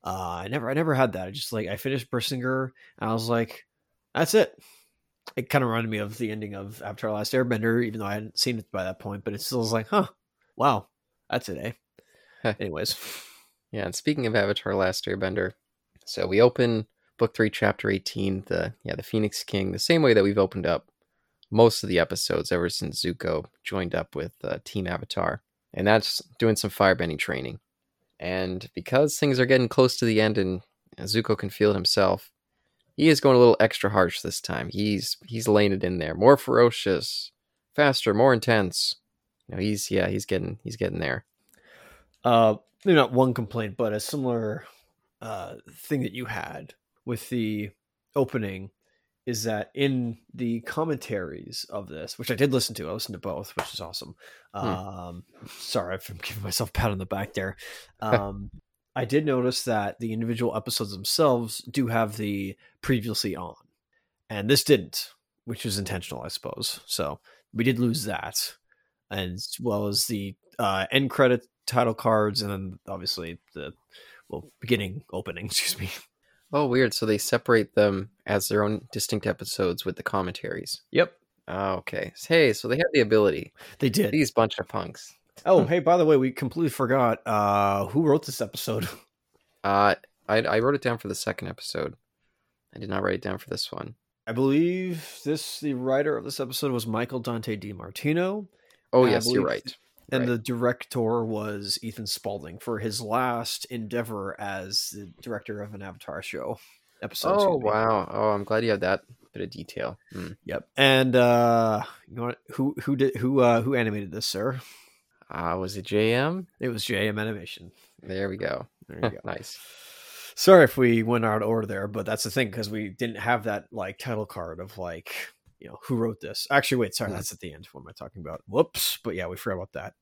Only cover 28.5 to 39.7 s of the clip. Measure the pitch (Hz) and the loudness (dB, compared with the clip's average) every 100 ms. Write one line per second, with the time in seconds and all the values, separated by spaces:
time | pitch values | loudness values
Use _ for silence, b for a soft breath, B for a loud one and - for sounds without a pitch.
28.5 | 92 - - - 127 147 - 147 127 127 | -4 -8 -12 0 4 4 2 2 4 6
29.5 | 135 120 - 127 - 117 107 107 107 92 | 6 4 6 4 6 2 4 4 2 0
30.5 | 92 - _ _ - 101 110 - 107 98 | -4 -8 _ _ -12 -2 0 2 0 -2
31.5 | - 104 98 92 - 95 95 - _ _ | 2 4 4 2 4 4 2 -2 _ _
32.5 | _ _ _ _ - 151 143 143 127 123 | _ _ _ _ 2 6 6 8 10 10
33.5 | - 110 - 98 101 87 - 87 - - | 10 4 4 2 4 4 2 -6 -8 -6
34.5 | - - 98 107 104 - - - 113 113 | -6 -6 -2 -2 -2 -4 -10 -8 -4 4
35.5 | 104 104 95 90 90 78 82 113 139 - | 4 4 2 -2 -2 -4 4 8 8 6
36.5 | 117 120 - 101 87 - - - _ _ | 6 6 4 0 0 -2 -10 -12 _ _
37.5 | _ _ - 147 135 - 104 131 120 - | _ _ 2 2 2 0 4 6 6 4
38.5 | 113 95 - - - _ _ _ _ - | 2 2 -2 -4 -4 _ _ _ _ -12
39.5 | 95 101 | -4 -2